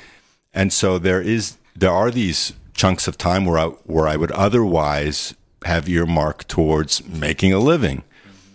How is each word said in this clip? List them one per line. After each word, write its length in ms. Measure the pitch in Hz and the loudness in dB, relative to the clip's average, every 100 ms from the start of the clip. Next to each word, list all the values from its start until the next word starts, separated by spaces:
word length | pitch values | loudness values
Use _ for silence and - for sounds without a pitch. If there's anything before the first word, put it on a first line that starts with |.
| - - _ _ _ | -20 -20 _ _ _
and 180 | 95 98 | -2 0
so 260 | - 98 92 | 0 0 0
there 240 | 92 92 | 0 0
is, 360 | 98 113 98 - _ - | 0 -2 -4 -12 _ -2
there 160 | 90 | 0
are 200 | 90 123 | 2 0
these 420 | 120 98 76 - - - | 0 -2 -2 -6 -8 -16
chunks 340 | - 95 92 - | 0 0 2 -4
of 100 | - | -2
time 280 | 87 92 92 | 0 2 2
where 140 | 80 | 2
I, 80 | 82 - - | 0 -4 -4
where 220 | 80 78 | 0 2
I 80 | 76 | 0
would 160 | 82 | -2
otherwise 1040 | 85 98 120 104 82 73 73 73 73 - - _ _ 90 | 0 2 2 2 2 0 0 -2 -4 -8 -12 _ _ -2
have 240 | 85 80 | -2 0
earmarked 580 | 87 85 82 76 - - | 0 2 0 0 -4 -6
towards 580 | - 78 78 78 - - | -2 2 2 0 -4 -6
making 460 | 82 76 80 95 | -6 -4 0 2
a 60 | 95 | 4
living. 440 | 135 165 92 67 - _ - - - | 4 2 0 -4 -10 _ -20 -20 -20